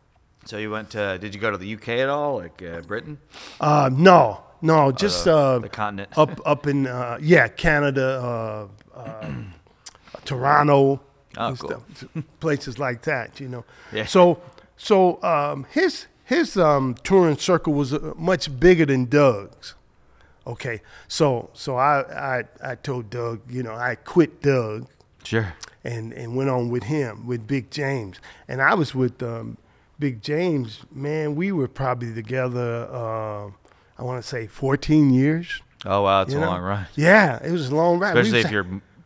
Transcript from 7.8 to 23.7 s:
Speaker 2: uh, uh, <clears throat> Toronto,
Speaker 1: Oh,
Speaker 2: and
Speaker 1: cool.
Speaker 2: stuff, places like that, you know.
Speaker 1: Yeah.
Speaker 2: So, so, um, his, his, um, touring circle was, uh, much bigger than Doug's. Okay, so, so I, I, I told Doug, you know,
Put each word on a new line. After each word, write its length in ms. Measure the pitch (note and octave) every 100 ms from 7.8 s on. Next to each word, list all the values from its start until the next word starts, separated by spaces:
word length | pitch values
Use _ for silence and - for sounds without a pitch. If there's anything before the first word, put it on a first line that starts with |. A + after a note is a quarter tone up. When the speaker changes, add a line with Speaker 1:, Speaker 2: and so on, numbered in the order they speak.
| C#3+ C3+ C3 C3 B2 A#2 A2+ G#2+ G2+ G2+ _ -
Speaker 2:
uh, 40 |
uh, 280 | A#2 A2 D3+ B2+ G2+ E2+ _ _
<clears throat> 500 | - - _ - -
Toronto, 760 | C3 C#3 D3 D3 C#3 C3+ C3+ _ _ _ -
Speaker 1:
Oh, 80 | A#2
Speaker 2:
and 100 | B2+
Speaker 1:
cool. 100 | - A#2+ - -
Speaker 2:
stuff, 280 | B2+ D#3 - -
places 400 | D#3+ C#3+ - A#2+
like 240 | C3+ A#2+
that, 360 | D#3+ C3+ A2 -
you 80 | C3+
know. 160 | B2 - - -
Speaker 1:
Yeah. 120 | A2 G#2
Speaker 2:
So, 360 | F#3 F3 E3 - - - -
so, 460 | - G3 F3+ -
um, 420 | F3+ D#3 D3 C#3 B2+
his, 380 | D4 F4+ - - _
his, 340 | - D4 D#4 G3
um, 380 | D#3+ C#3+ C3 A#2
touring 340 | - F#3+ E3+ C#3+
circle 360 | - F3 -
was, 200 | D3 C3+
uh, 200 | D3 D#3 D3+
much 420 | E3 F#3 D#3+ B2+
bigger 260 | E3+ E3+ D3
than 200 | C3 B2
Doug's. 720 | D3 C#3 G#2 G#2 - - - _ _ _ _ _ _ -
Okay, 340 | A#2 B2+ A2 - - -
so, 420 | - D3+ A#2+ -
so 220 | - - B2+
I, 640 | C#3 C#3+ - - C#3 B2+
I, 40 | A2+ - C3
I 40 | A#2+
told 340 | - B2+ G#2+
Doug, 320 | A#2+ A#2 A2+ B2
you 120 | B2
know, 120 | A#2